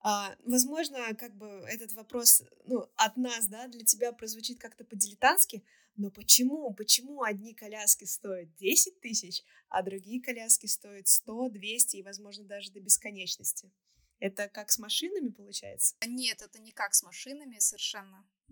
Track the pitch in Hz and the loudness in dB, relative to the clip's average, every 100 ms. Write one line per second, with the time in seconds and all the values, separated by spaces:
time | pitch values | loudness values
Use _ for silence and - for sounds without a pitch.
0 | 208 208 196 - - 247 254 311 294 269 | 0 0 -2 -8 2 4 4 0 -4 -4
1 | 226 220 240 202 208 196 214 226 226 226 | -6 -6 -10 -14 -16 -14 -10 -10 -10 -12
2 | 220 247 233 - - - - 240 - - | -8 2 6 6 4 -10 -4 -2 -2 2
3 | 220 247 254 233 208 220 254 240 220 214 | 2 2 -2 -2 -4 -6 -14 0 2 4
4 | 240 233 220 220 220 247 226 - 226 208 | 2 -2 -10 -8 -8 -10 -14 -18 -12 -2
5 | 202 208 262 349 - 208 - _ _ - | -2 4 6 6 4 2 -16 _ _ -8
6 | 202 208 - - 254 302 269 196 208 - | -8 -2 8 8 8 0 -4 -4 2 2
7 | 262 285 226 202 226 220 208 214 208 - | 2 -4 -2 -4 -8 -16 -14 -2 2 2
8 | 202 - 208 185 165 165 196 302 - - | 0 -8 -6 -8 -10 -4 2 4 4 0
9 | 240 214 180 - - _ _ 185 190 196 | -6 -6 -6 -10 -12 _ _ -4 -4 -8
10 | 190 247 247 233 226 - 214 - 208 202 | -8 -8 -6 -6 2 2 2 -6 -6 -4
11 | 190 - - 226 254 208 208 233 - 196 | 2 2 2 -6 -6 -6 -4 2 2 0
12 | 190 202 202 202 202 202 196 196 190 - | -10 -16 -16 -20 -16 -14 -14 -10 0 0
13 | 220 202 175 - 202 - 196 _ _ _ | 0 -12 -10 -8 -8 -8 -12 _ _ _
14 | _ _ 196 196 202 214 202 - 214 - | _ _ -6 -4 -8 -10 -4 -4 -2 -4
15 | 339 403 247 202 202 202 196 - - - | -4 -4 -6 -8 -12 -12 -10 -2 0 0
16 | 226 247 247 220 208 220 220 - 202 - | -6 -6 -6 -8 -12 -20 -18 -8 0 0
17 | 180 180 254 285 277 220 - 214 - 214 | 0 -6 -12 -12 -14 -2 -2 -2 -6 -8
18 | 196 190 _ _ _ | -14 -20 _ _ _